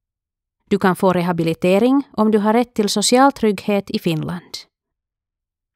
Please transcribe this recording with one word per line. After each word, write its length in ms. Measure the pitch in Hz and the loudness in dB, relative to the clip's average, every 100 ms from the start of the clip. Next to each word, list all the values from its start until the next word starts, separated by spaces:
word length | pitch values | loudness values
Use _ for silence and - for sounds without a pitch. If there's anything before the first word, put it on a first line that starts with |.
| _ _ _ _ _ _ _ | _ _ _ _ _ _ _
Du 80 | 202 | 0
kan 180 | 196 175 | 0 2
få 160 | 196 | 0
rehabilitering 920 | 175 175 170 165 160 180 196 240 277 269 | 0 -2 -2 -2 -2 0 2 2 0 -2
om 180 | - 220 | -2 0
du 80 | 214 | 2
har 140 | 208 | 2
rätt 220 | 226 240 | 0 0
till 140 | - 208 | -2 -4
social 440 | - 196 247 277 | -2 0 4 2
trygghet 580 | - 220 196 - 202 196 | 2 -2 -2 -2 -4 -2
i 80 | 214 | -6
Finland. 580 | - 160 147 180 - - - _ _ _ _ _ _ _ _ _ _ | -4 -4 -6 -10 -12 -18 -20 _ _ _ _ _ _ _ _ _ _